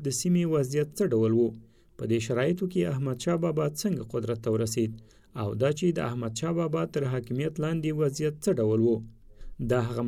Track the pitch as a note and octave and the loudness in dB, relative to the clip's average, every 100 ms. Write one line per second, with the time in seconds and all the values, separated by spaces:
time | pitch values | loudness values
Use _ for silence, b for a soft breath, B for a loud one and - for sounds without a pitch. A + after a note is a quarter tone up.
0 | C#3 A#2+ F3+ F3 E3+ D#3 C3 D3 D3+ - | -2 -2 2 2 4 2 2 0 0 0
1 | F#3+ A2+ A2 A2+ A#2 A2 b b b - | 2 4 4 4 4 0 b b b -8
2 | A2+ A2+ A2 A#2+ C#3+ F3+ F#3 F3+ E3+ C3+ | 0 0 0 0 2 0 0 0 0 0
3 | C#3 B2+ F3 E3+ E3+ D#3 D3 D3+ G#3 C#3+ | -2 -2 0 0 0 0 -2 -2 -2 -2
4 | A2+ B2 A2+ A2+ A2+ A2 A2+ A#2+ A2 A2+ | -4 -4 -4 -2 0 0 0 0 -2 -4
5 | b b b - G#2 G#2+ C3+ D3+ F3+ E3 | b b b -6 -4 0 0 2 0 0
6 | C#3 A#2+ A2+ A2+ D#3+ E3+ E3 D#3+ E3 D3+ | -2 -4 -6 -4 -2 -2 0 -2 -2 -2
7 | C3+ B2+ A#2 B2 D#3 D#3 D3+ E3 D#3 D3+ | -2 -2 -4 -4 -4 -2 -2 -2 -2 0
8 | D3 C#3+ D3+ D3+ G#3 F#3 G#2+ A2 A#2 A2+ | 0 0 -4 -2 0 2 2 4 4 2
9 | - - - b b - B2 B2 A#2 A#2 | -4 -16 -20 b b -6 0 0 0 -2